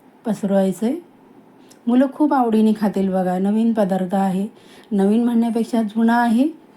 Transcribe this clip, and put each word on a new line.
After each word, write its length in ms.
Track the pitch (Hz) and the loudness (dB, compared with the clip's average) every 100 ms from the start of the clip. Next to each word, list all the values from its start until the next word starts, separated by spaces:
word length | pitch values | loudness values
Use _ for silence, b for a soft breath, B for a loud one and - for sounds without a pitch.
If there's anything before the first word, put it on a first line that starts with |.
| _ _ - | _ _ -8
पसरवायचं 600 | 202 196 196 190 185 220 | -4 -2 0 0 -2 -4
आहे. 100 | 339 - _ - - - _ B B - | -4 -10 _ -20 -20 -20 _ B B 0
मुलं 180 | 247 269 | 2 2
खूप 200 | - 294 | 0 0
आवडीने 400 | 285 233 220 220 214 | 2 2 2 2 2
खातील 340 | 214 196 190 | -2 -2 -2
बघा, 240 | 185 185 180 | 0 -2 -2
नवीन 360 | 196 214 226 | 0 0 0
पदार्थ 420 | 226 190 185 185 196 | 0 0 -2 -2 -2
आहे. 320 | 196 185 208 B B B - | -2 -2 -6 B B B -6
नवीन 320 | 202 196 220 | 0 2 2
म्हणण्यापेक्षा 580 | 240 233 233 226 226 226 | 0 0 0 -2 -2 -2
जुना 400 | 214 220 226 240 | -2 0 2 2
आहे, 260 | 240 226 302 - - | 2 2 0 -4 -18